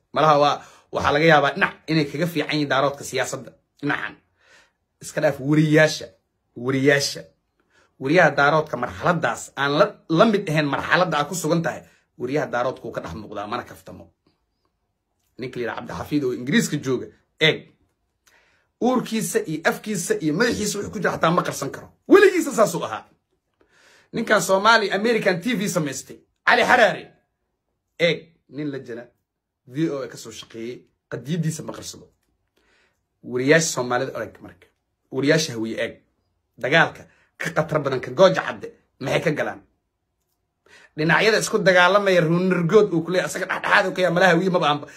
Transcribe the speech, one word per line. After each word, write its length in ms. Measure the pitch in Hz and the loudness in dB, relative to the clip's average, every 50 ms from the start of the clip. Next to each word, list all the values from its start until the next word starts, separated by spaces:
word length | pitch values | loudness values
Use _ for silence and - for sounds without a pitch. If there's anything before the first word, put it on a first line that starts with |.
| _ _ - | _ _ -2
Malaha 240 | 131 147 156 147 143 | 2 4 4 4 4
waa 160 | 147 143 135 123 - - - - _ _ | 4 2 0 -2 -8 -18 -20 -20 _ _
Waxaa 200 | - 117 - 135 | -8 -2 -2 0
laga 140 | 143 147 156 | 0 2 4
yaabaa 280 | 165 156 147 139 139 135 | 6 6 6 4 2 0
dhinac 200 | 180 196 - - - _ - | 0 -2 -2 -4 -10 _ -2
inay 180 | 160 160 147 | -2 -2 -2
kaga 220 | 147 - 143 170 170 | -2 -4 -4 -6 -4
fiican 240 | - 151 139 - 139 | -2 -4 -4 -2 -2
yihiin 140 | 151 147 135 | -4 -2 0
daaroodka 340 | 135 131 139 139 135 - 117 | 0 0 0 0 -2 -6 -12
siyaasadda. 480 | - 123 127 127 - - 131 117 - - _ _ _ _ _ | -8 -4 -4 -4 -4 -6 -10 -12 -16 -20 _ _ _ _ _
Dhinacan. 340 | - 143 123 - - 104 - _ _ _ _ _ _ _ _ _ _ _ _ _ _ _ _ _ | -4 -4 -4 -4 -6 -10 -14 _ _ _ _ _ _ _ _ _ _ _ _ _ _ _ _ _
Iska 200 | - - - 156 | -18 -8 -6 0
dhaaf 160 | 151 151 143 120 | 0 0 0 0
wariyaasha. 680 | 127 139 151 151 160 151 147 156 156 156 - - - - _ _ _ _ _ _ _ _ _ - | -2 2 2 4 4 4 6 4 4 4 0 -4 -12 -16 _ _ _ _ _ _ _ _ _ -8
Wariyaasha. 640 | 120 127 135 135 131 143 143 143 139 - - - - - _ _ _ _ _ _ _ _ _ _ _ _ _ _ | -6 -4 -2 2 2 4 2 2 0 -4 -8 -10 -16 -18 _ _ _ _ _ _ _ _ _ _ _ _ _ _
Wariyaha 320 | 131 131 156 185 170 151 | -2 2 4 6 6 4
daaroodka 460 | 135 143 143 143 151 160 151 - - 120 | 4 4 2 4 2 2 0 -2 -6 -6
marxaladdaas 720 | - - - - - 160 180 160 135 123 113 - - - _ | -6 -8 -8 -4 -2 -2 -2 0 -2 -4 -4 -6 -10 -14 _
aan 160 | - 139 139 143 156 | -6 -4 -2 2 2
la, 60 | 208 - - - _ _ | 2 2 0 -10 _ _
la 160 | 165 165 220 | 2 4 4
mid 240 | 233 202 196 - 156 | 4 4 0 -2 -2
ahayn 160 | 147 160 151 | -2 -2 0
marxaladda 520 | 143 139 - - - - 165 185 170 160 147 | 0 -2 -4 -2 0 2 2 2 0 0 -2
aad 100 | 147 - | -2 -4
ku 80 | 190 | -6
sugan 260 | 170 - 156 170 170 | -6 -2 -2 -2 0
tahay. 200 | 165 135 113 98 - _ _ _ _ _ _ _ | -2 -4 -6 -8 -14 _ _ _ _ _ _ _
Wariyaha 300 | 120 123 139 151 135 120 | -8 -4 -4 -4 -4 -4
daaroodka 360 | 117 120 123 131 123 123 - | -4 -4 -4 -4 -6 -8 -12
wuu 80 | 117 | -10
ka 100 | 107 - | -10 -10
dhex 120 | - - - | -10 -10 -14
muuqdaa, 320 | 113 101 90 104 104 101 104 | -14 -14 -12 -12 -10 -10 -8
mana 160 | 113 120 117 | -8 -10 -10
kaftamo. 500 | - - - _ - 90 87 95 92 _ _ _ _ _ _ _ _ _ _ _ _ _ _ _ _ _ _ _ _ _ _ _ _ _ - | -12 -18 -20 _ -20 -20 -20 -20 _ _ _ _ _ _ _ _ _ _ _ _ _ _ _ _ _ _ _ _ _ _ _ _ _ _ -12
Ninka 200 | 120 127 123 123 | -12 -10 -8 -8
la 20 | 120 | -8
yidhaha 140 | 110 107 - | -6 -8 -8
Cabdixafiid 420 | - - 85 85 - - 151 147 139 | -10 -12 -10 -10 -8 -4 -2 -2 -2
oo 100 | 127 123 | -2 -4
Ingiriiska 440 | 117 123 127 175 233 170 - - 147 | -4 -4 0 2 2 2 0 -4 -6
jooga, 300 | 110 131 127 113 104 - - _ _ _ _ _ | -4 -4 -4 -4 -6 -10 -16 _ _ _ _ _
eeg. 180 | 156 156 127 - - _ _ _ _ _ _ _ _ _ _ _ _ _ _ _ _ _ _ _ _ _ _ _ | 0 0 0 0 -6 _ _ _ _ _ _ _ _ _ _ _ _ _ _ _ _ _ _ _ _ _ _ _
Uurkiisa 580 | 208 240 254 233 - - 220 220 185 165 - - 139 | 0 2 2 2 -2 -2 -4 -4 -4 -2 -2 -2 -2
iyo 160 | - 156 151 - 233 | -2 -6 -2 0 -2
afkiisa 440 | 233 - - 208 214 180 - - - - | -2 -2 -6 -6 -6 -6 -2 -2 -2 0
iyo 120 | 160 151 147 | 0 -2 0
madaxiisa 440 | 180 226 - - 185 208 185 - 202 | 2 0 0 0 -2 -4 -4 -4 -6
wuxuu 140 | - - | -8 -8
ku 80 | - 208 | -8 -4
jira 120 | 170 180 | -4 -4
xataa 200 | - - - 165 | -2 0 0 2
ma 120 | 170 180 165 | 2 2 0
qarsan 260 | - 143 - 139 135 | -2 -6 -6 -8 -8
karo. 160 | - - - - _ _ _ - | -10 -12 -16 -20 _ _ _ 6
Weligiisa 440 | 302 392 415 381 370 359 254 285 | 8 8 8 8 4 2 -4 -2
saasuu 320 | 220 196 214 175 170 147 123 | 2 2 2 2 2 -4 -6
ahaa. 200 | 110 110 104 - _ _ _ _ _ _ _ _ _ _ _ _ _ _ _ _ _ _ _ _ _ - | -6 -8 -10 -12 _ _ _ _ _ _ _ _ _ _ _ _ _ _ _ _ _ _ _ _ _ -8
Ninkan 280 | 220 233 214 220 202 | -8 0 2 2 2
Soomaali 500 | 165 - 190 190 202 220 233 226 208 185 | 2 2 0 2 4 4 4 4 2 0
American 500 | 165 190 208 233 233 220 - 202 180 165 | -2 -2 0 0 0 2 0 0 -2 -2
T 120 | 170 233 247 | -2 -4 -4
V 120 | 185 208 185 | -2 -2 -2
samaystay, 480 | 165 180 156 143 127 - - - - - _ _ _ _ _ | -2 -2 -4 -4 -6 -10 -14 -16 -20 -20 _ _ _ _ _
Cali 160 | - 226 247 220 | 2 2 2 4
Xaraare. 400 | - 240 254 226 190 156 131 - - _ _ _ _ _ _ _ _ _ _ _ _ _ _ _ _ _ _ | 4 4 4 4 4 2 -2 -10 -16 _ _ _ _ _ _ _ _ _ _ _ _ _ _ _ _ _ _
Eeg, 180 | 165 175 151 - - _ _ _ _ _ | -2 -2 -2 -4 -8 _ _ _ _ _
nin 220 | 127 139 151 147 | -14 -10 -10 -8
la 80 | 135 131 | -8 -10
jana. 240 | 107 113 117 117 123 - _ _ _ _ _ _ _ _ _ _ _ 123 | -12 -12 -14 -14 -16 -18 _ _ _ _ _ _ _ _ _ _ _ -14
V 220 | 123 139 160 151 | -6 -4 -4 -4
O 120 | 143 - - | -4 -6 -8
A 40 | - | -10
ka 100 | - - | -12 -16
soo 140 | - 117 | -18 -18
shaqeeyey, 440 | 107 - - - - 113 113 120 123 85 _ _ _ _ _ _ | -18 -18 -20 -16 -14 -12 -12 -12 -12 -14 _ _ _ _ _ _
qadiyadiisa 520 | 127 123 117 131 165 156 151 156 - - 110 | -12 -12 -6 -6 -4 -2 -2 -4 -4 -6 -10
ma 100 | 113 107 | -12 -12
qarsado. 340 | 95 - - - - - _ _ _ _ _ _ _ _ _ _ _ _ _ _ _ _ _ _ _ _ _ _ _ _ | -14 -14 -16 -16 -18 -20 _ _ _ _ _ _ _ _ _ _ _ _ _ _ _ _ _ _ _ _ _ _ _ _
Wariyaasha 440 | - 120 123 127 139 156 165 160 - - | -6 -4 -2 2 4 4 4 4 0 -4
Soomaalida 400 | - 123 123 123 123 135 131 - | -6 -4 -2 -2 -2 -4 -4 -6
arag 200 | 123 113 - - - | -10 -12 -12 -14 -20
marka. 260 | 110 - - _ _ _ _ _ _ _ _ _ _ _ | -20 -20 -20 _ _ _ _ _ _ _ _ _ _ _
Wariyaasha 420 | - 131 135 143 156 165 - - 123 | -6 -2 2 2 2 2 2 -2 -6
Hawiye 220 | 113 110 110 107 - 117 | -6 -6 -6 -4 -6 -6
eeg. 100 | 113 - - _ _ _ _ _ _ _ _ _ _ _ - | -6 -8 -14 _ _ _ _ _ _ _ _ _ _ _ -8
Dagaalka 440 | - 127 151 165 151 135 - - - _ _ _ _ _ _ _ | -2 2 4 4 4 2 0 -10 -20 _ _ _ _ _ _ _
ka 100 | - 165 | -10 -4
khatar 280 | - - 156 - 156 151 143 | -2 -2 -2 0 -2 -2 -2
badan 160 | 135 131 127 | -2 -4 -4
ka 120 | - - | -6 -6
Gooja 300 | 127 139 190 185 165 - | 4 6 6 6 6 2
Cadde 280 | - 123 123 104 107 - - _ _ _ _ _ | -4 -6 -10 -10 -12 -16 -16 _ _ _ _ _
maxay 220 | 123 139 147 156 | -6 -2 -2 0
ka 100 | 151 170 | 0 -2
galaan? 300 | 147 127 120 107 95 98 - _ _ _ _ _ _ _ _ _ _ _ _ _ _ _ _ _ _ _ _ _ - - - _ _ 151 | -2 -2 -4 -6 -6 -10 -18 _ _ _ _ _ _ _ _ _ _ _ _ _ _ _ _ _ _ _ _ _ -20 -20 -20 _ _ -4
Dhinacyada 400 | 156 165 160 156 180 214 220 190 | 0 2 2 4 4 4 2 2
isku 180 | 165 - - 214 | 0 0 -2 2
dagaalamaya 640 | 180 190 185 180 180 180 190 208 208 196 185 175 160 | 2 4 6 6 6 6 4 4 2 4 2 4 4
Ruunirgood 640 | 156 165 175 185 190 180 175 170 156 196 214 202 - 170 | 2 2 2 2 2 0 0 0 4 6 6 4 4 2
uu 100 | 160 - | -2 -2
ku 80 | - | 0
leeyahay, 180 | 180 - 143 156 | -2 -2 -2 -2
asaga 160 | - 190 185 | -6 -6 -6
dhexdhexaad 400 | - - - - - 180 208 196 190 | -6 -6 -4 0 2 2 2 2 2
uu 60 | - | 0
ka 80 | 185 | 0
yahay, 120 | 180 175 165 | 0 2 2
malaha 160 | 180 185 185 170 | 4 4 6 4
Hawiye 160 | 170 190 190 | 4 2 0
maba 180 | 175 175 156 147 | 0 0 2 0
aanba. 180 | 147 143 143 - - | 0 -2 -4 -12 -20